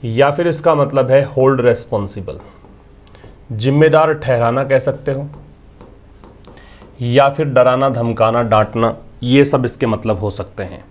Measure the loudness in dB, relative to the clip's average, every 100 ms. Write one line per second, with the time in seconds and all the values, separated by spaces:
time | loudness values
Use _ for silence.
0 | -6 2 2 2 -2 0 0 2 0 0
1 | 2 2 2 2 2 4 2 0 -4 -6
2 | -6 -10 -12 -14 -18 -20 -20 -20 -20 -20
3 | -20 -20 -20 -20 -12 -4 0 2 4 4
4 | 2 -2 -2 0 0 -2 0 -2 -2 -6
5 | -6 -6 -8 -14 -20 -20 -20 -20 -20 -20
6 | -20 -20 -20 -20 -20 -20 -20 -20 -20 -8
7 | 0 4 4 2 0 4 4 4 0 0
8 | -4 0 0 0 2 2 0 0 -2 -2
9 | -14 -12 0 2 4 2 -2 -4 -4 -2
10 | -4 -4 -4 -8 -12 -10 -12 -12 -20